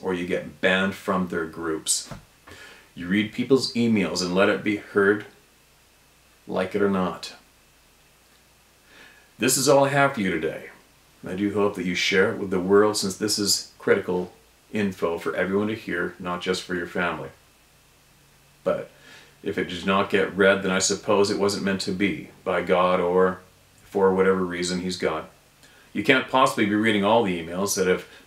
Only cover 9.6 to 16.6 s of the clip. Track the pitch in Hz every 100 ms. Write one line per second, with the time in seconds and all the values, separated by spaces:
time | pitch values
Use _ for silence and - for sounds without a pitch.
9.6 | 127 139 139 139 139 226 190 170 156 -
10.6 | - - _ _ _ _ - 90 101 101
11.6 | 104 95 90 87 - 95 110 101 98 92
12.6 | 90 101 107 104 98 95 110 104 101 -
13.6 | - - - 101 95 90 90 - _ _
14.6 | _ 107 101 92 87 85 - - 92 98
15.6 | 107 110 - 87 90 - 90 90 92 90